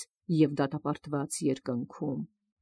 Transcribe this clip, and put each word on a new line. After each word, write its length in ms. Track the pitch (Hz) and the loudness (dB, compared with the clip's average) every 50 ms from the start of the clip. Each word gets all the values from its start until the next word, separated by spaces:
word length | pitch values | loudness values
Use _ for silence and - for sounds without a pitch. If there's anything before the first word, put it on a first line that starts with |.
| - - _ _ _ - | -4 -8 _ _ _ 2
և 260 | 170 156 156 147 147 139 | 4 6 6 6 4 2
դատապարտված 800 | 143 139 147 151 - 143 147 - - 147 143 143 139 156 - - | 0 0 -2 -2 -2 -2 -2 -4 -4 -4 -4 -2 -2 -2 -4 -2
երկնքում։ 840 | 170 147 131 131 - - 123 120 131 143 - - 151 151 135 147 151 - _ _ _ _ _ _ | 0 0 0 0 -2 -4 -4 -4 -4 -6 -8 -6 -6 -4 -4 -4 -6 -8 _ _ _ _ _ _